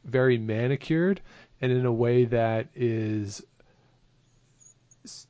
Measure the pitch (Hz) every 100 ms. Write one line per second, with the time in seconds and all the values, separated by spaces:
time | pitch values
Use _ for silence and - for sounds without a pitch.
0 | - 127 131 120 110 110 123 139 - 160
1 | 180 196 - - - - 131 127 127 117
2 | 120 123 120 117 113 110 - - 120 113
3 | 110 107 101 101 - _ _ _ _ _
4 | _ _ _ _ _ _ - _ _ _
5 | - - -